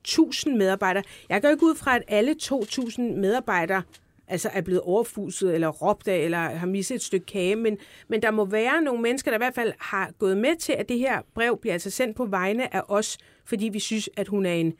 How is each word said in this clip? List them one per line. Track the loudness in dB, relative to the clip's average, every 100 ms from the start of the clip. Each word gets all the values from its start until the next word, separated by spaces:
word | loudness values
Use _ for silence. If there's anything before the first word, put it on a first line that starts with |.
tusind | -2 2 2 2 0 2
medarbejdere. | 2 2 2 0 -2 -10 -4
Jeg | 2
går | 4
ikke | 6 4
ud |
fra, | 4 2 0
at | 2
alle | 2 2
to | 0 -2 -2
tusind | -2 -4 -4 -2 -2 0
medarbejdere | 0 0 0 0 2 0 -4 -12 _ _ -8
altså | -4 -4
er | -4
blevet | 0 0
overfuset | 2 0 0 -4 -8 -2 0
eller | 2 0
råbt | 0 0 0 0
af, | 0
eller | 0 0
har | -2 -4 -2
misset | -2 -2
et | -4
stykke | -2 -4 -2
kage, | -2 0 0
men, | 0 -2 -6 -20 -4
men | 0
der | 2
må | 2
være | 2 0 2 2
nogle | 2 0
mennesker, | 0 0 0
der | 0
i |
hvert | 0
fald | -2 -2 -4
har | -6 -4 -4 -2
gået | 0 2
med | 2 0
til, | 0
at | -2 0
det | 0
her | 0 -2 -4
brev | -2 0 0
bliver | -2
altså | -4 -4
sendt | -2 -2 -2
på | -2
vegne | 0 0 0 -2
af | -4 -2
os, | 0 -2 -6 _ _
fordi | -6 -4 -2
vi | -4
synes, | -4 -4 -4 -6
at | -2
hun | 0 0
er |
en | 2 0 -2